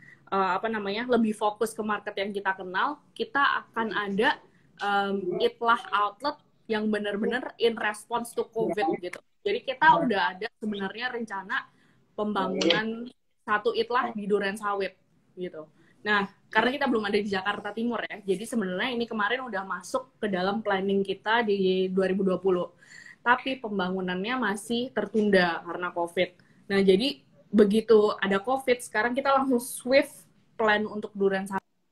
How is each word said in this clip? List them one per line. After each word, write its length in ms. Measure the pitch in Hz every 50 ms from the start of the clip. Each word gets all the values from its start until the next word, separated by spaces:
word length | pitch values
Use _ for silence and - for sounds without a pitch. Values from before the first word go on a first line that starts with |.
| - - - - _ - 190
eh, 180 | 196 190 185 180
apa 140 | 190 - 220 226
namanya, 320 | 214 202 196 202 220 247
lebih 320 | 254 247 226 226 214 214
fokus 380 | - 220 208 208 - 226 214 -
ke 60 | - 214
market 320 | 214 208 202 - 208 202
yang 160 | 202 196 214 196
kita 240 | 202 202 196 190
kenal, 400 | 190 185 185 180 196 233 277 302 - _ _ _
kita 300 | - 220 - - 277 277 - - -
akan 320 | - - _ 226 226 214 -
ada, 480 | 202 208 196 196 196 233 294 - - - - _ _ _ _ _ -
em, 560 | 196 202 202 202 202 196 196 196 185 175 190
Itlah 460 | 214 233 240 - - 233 233 220 220 - - -
Outlet 480 | 202 208 202 - - 262 294 294 - _ _ _ _ _
yang 240 | - 220 214 214 214
benar-benar 640 | 214 208 208 202 202 202 220 - 240 254 - - - -
in 160 | 226 233 226
response 560 | 220 220 208 214 - - - 233 233 233 - -
to 160 | 233 220 -
covid 400 | - 226 - - - 208 202 - -
gitu. 240 | - 175 175 - - - _ _ _ -
Jadi 160 | - 202 - -
kita 320 | 269 254 - 311 320 320 -
udah 320 | 311 247 202 196 175 185 185
ada 160 | 185 208 226 -
sebenarnya 540 | _ - 214 208 196 196 190 196 220 247 247 233
rencana 540 | 233 233 - 202 196 185 196 254 269 - - _ _ _ _ _ _ _ _ _
pembangunan 880 | - 214 214 202 196 185 185 185 190 - - - 214 220 226 226 226 240 247 - _ _ _ _ _ _
satu 300 | 226 208 208 - 233 202
Itlah 380 | 214 226 226 240 247 262 233 226
di 100 | 214 202
Duren 320 | 196 208 196 196 196 196
Sawit 380 | 214 208 202 202 196 196 180 - _ _ _ _ _ _ _ _
gitu. 300 | 180 180 175 - 156 156 156 _ _ _ _ _ _ -
Nah, 180 | 208 208 202 202 - - _ _ _
karena 220 | - 220 226 247
kita 160 | 262 285 285
belum 180 | 262 240 220 214
ada 140 | 196 208 208
di 80 | 208 214
Jakarta 460 | 196 190 190 202 208 214 208 208 208
Timur 260 | 226 226 240 233 208 -
ya, 160 | - 165 208 202
jadi 200 | 190 190 180 226
sebenarnya 440 | 233 269 226 190 185 180 185 226 262 247
ini 100 | 233 233
kemarin 380 | - 226 220 202 208 240 262 262
udah 240 | 240 208 190 196
masuk 500 | 190 185 180 - - - 180 - - _ _
ke 120 | - 208
dalam 320 | 190 180 185 190 202 220 214
planning 400 | 208 196 190 190 202 196 196 196
kita 400 | 196 185 - - - - 240 -
di 480 | 208 202 202 190 185 185 185 185 185
dua 160 | 185 190 185
ribu 160 | 185 185 202 196
dua 160 | 190 180 180
puluh. 320 | - 190 185 180 170 - - _ - - - - - - - -
Tapi 380 | - 233 247 247 - 269 262 254
pembangunannya 800 | - 214 208 190 180 180 185 190 185 180 180 185 190 226 254 262
masih 560 | 233 202 202 220 - - 233 233 247 262 -
tertunda 640 | 214 202 202 - 220 208 208 190 185 180 170 165 160 -
karena 240 | 170 170 175 180 175
covid. 400 | - 175 170 170 - 185 180 - - _ _ _ _ _ _ -
Nah, 100 | 202 196
jadi 400 | 196 196 185 196 247 269 - - _ _ _ - - _ -
begitu 600 | 214 214 196 202 220 214 - 226 214 208 208 -
ada 220 | - - 196 196 190
covid, 380 | 190 247 262 269 - 262 240 -
sekarang 320 | - - - 214 220 240 247
kita 220 | 262 269 277 269
langsung 260 | 269 269 269 254 240
swift 540 | 254 - - - - 247 269 277 285 285 - - - _ _ _ _ _ _
plan 300 | - 226 214 208 208 214
untuk 240 | 208 - 214 208 - -
Duren 320 | 196 196 196 190 190 196
Sawit 160 | 202 190 190 - _ _ _ _ _